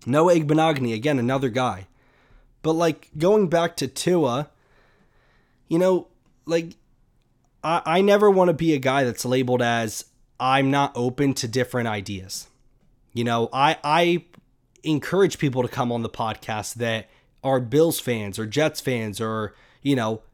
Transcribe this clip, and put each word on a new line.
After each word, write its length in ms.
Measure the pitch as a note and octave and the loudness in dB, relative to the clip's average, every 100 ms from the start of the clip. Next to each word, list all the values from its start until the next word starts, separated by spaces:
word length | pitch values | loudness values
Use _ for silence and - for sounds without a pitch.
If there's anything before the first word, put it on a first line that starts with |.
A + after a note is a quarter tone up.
| - | -2
Noah 280 | C#3+ E3+ F3 | 2 4 4
Igbinoghene, 580 | D3+ D#3 D#3+ D3 B2 | 4 2 2 0 -2
again, 240 | A2 C3 C#3 | -2 0 0
another 300 | A#2+ C3+ C3 | 0 0 -2
guy. 380 | A#2 B2+ F#2 F#2 _ _ _ _ - _ _ | -2 -2 -4 -12 _ _ _ _ -20 _ _
But, 120 | D#3+ | -2
like, 360 | D#3+ E3+ D3 _ D#3+ | 0 0 -2 _ -2
going 300 | E3+ G#3+ F#3+ | 2 4 4
back 280 | E3 E3+ - | 2 0 -4
to 100 | C3+ | -8
Tua, 600 | - - F3+ C#3+ B2 D3+ _ _ _ _ _ _ _ _ _ _ _ _ | -4 0 2 2 0 -6 _ _ _ _ _ _ _ _ _ _ _ _
you 100 | E3 | 0
know, 280 | F#3 F3+ F3 _ _ _ - | 2 0 -2 _ _ _ -4
like, 300 | E3 E3 - _ _ _ _ _ _ _ _ | -4 -4 -14 _ _ _ _ _ _ _ _
I, 200 | D3+ E3+ | -2 -2
I 160 | - E3+ | 0 2
never 300 | G3 G3+ G#3 | 4 6 6
wanna 240 | F#3+ F3+ | 6 4
be 180 | D#3+ E3 | 2 2
a 60 | D3 | 2
guy 260 | C3 C3+ | 2 0
that's 200 | C3 - | 0 -2
labeled 360 | B2 B2+ B2+ B2 | -2 0 2 0
as, 460 | A#2+ A#2 A2+ - - _ _ _ | 0 0 -2 -8 -16 _ _ _
"I'm 320 | B2+ C3+ C3+ | 0 2 2
not 220 | C#3 C#3+ | 2 0
open 400 | - B2 A#2+ C#3+ | 0 -4 0 -2
to 140 | B2+ A#2+ | -2 -4
different 400 | A#2+ B2 B2+ A#2 | -2 -2 -2 -4
ideas." 580 | G#2+ G2 G2 F#2 - - _ _ _ _ _ _ | -4 -6 -12 -10 -14 -14 _ _ _ _ _ _
You 120 | - | -4
know, 260 | A#2 A#2 A#2 | -2 0 -2
I, 240 | B2+ D3 D#3 | 0 0 0
I 400 | D3 D#3 F3 F3 - - _ _ _ _ | 0 2 2 0 -4 -20 _ _ _ _
encourage 540 | D3+ D3+ - F3+ F#3+ - | -4 -4 -2 0 0 0
people 240 | D3+ B2+ | -4 -2
to 60 | A#2+ | -4
come 240 | - B2 | -2 -4
on 100 | A#2 | -4
the 60 | A#2 | -6
podcast 640 | - A2+ G#2+ - A2 G2+ | -6 -6 -6 -8 -8 -8
that 360 | - A#2 A2 G#2 _ _ _ | -6 -4 -4 -8 _ _ _
are 180 | C3+ C3 | -2 0
Bills 400 | A#2+ C3+ E3 D3 | 2 2 2 2
fans 380 | - A#2 G2+ G2 | -4 -4 -4 -8
or 80 | A2 | -6
Jets 340 | G#2 D3+ - | -2 -2 -2
fans 400 | - B2 A2 G2 | -4 -4 -4 -6
or, 340 | A2+ A2 G#2 - _ _ | -6 -4 -8 -12 _ _
you 120 | C#3 | -2
know, 280 | C3+ A2 A2 _ | 0 0 -6 _